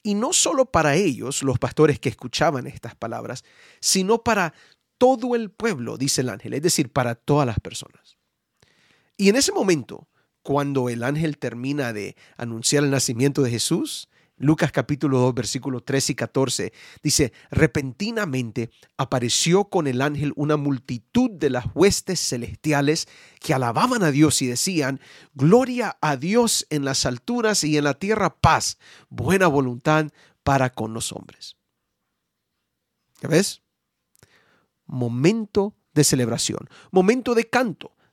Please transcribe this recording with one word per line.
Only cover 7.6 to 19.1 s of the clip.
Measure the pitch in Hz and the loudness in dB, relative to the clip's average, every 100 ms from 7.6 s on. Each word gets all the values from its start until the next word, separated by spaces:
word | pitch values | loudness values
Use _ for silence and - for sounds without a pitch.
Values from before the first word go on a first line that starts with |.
personas. | - - - _ _ _ _ _ _ _ _ _ _ _ _ - | -8 -12 -16 _ _ _ _ _ _ _ _ _ _ _ _ 2
Y | 196 | 4
en | 240 | 4
ese | 277 | 2
momento, | 403 196 160 107 - - _ _ _ | 2 2 2 -2 -14 -20 _ _ _
cuando | - 143 143 135 123 | -4 -2 0 0 -2
el | 117 | -2
ángel | 123 147 160 143 | -2 -2 -2 -4
termina | 127 117 131 143 120 | -8 -6 -4 -4 -4
de | 107 98 - - - | -6 -10 -12 -20 -12
anunciar | 117 117 - 143 | -8 -4 0 2
el | 143 | 2
nacimiento | 135 - 117 139 139 | 0 0 0 0 2
de | 127 | 0
Jesús, | 117 - 175 302 - - _ _ - | 0 -2 -2 -2 -8 -14 _ _ -2
Lucas | 139 156 156 | 0 2 0
capítulo | - 123 143 151 131 | -2 -2 -2 0 2
dos, | 127 | 2
versículo | 123 107 131 135 123 | 0 -4 -6 -6 -8
trece | - 131 - | -4 -2 -2
y | 131 | -4
catorce, | 117 139 131 - 92 - - - | -4 -2 -2 -2 -6 -12 -20 -6
dice: | 151 - 131 - - | -2 0 0 -4 -6
"Repentinamente | - 156 156 135 117 208 226 190 131 117 120 117 _ _ - | 0 2 0 -6 -6 -6 -4 -2 -4 -4 -6 -8 _ _ -8
apareció | 135 | -2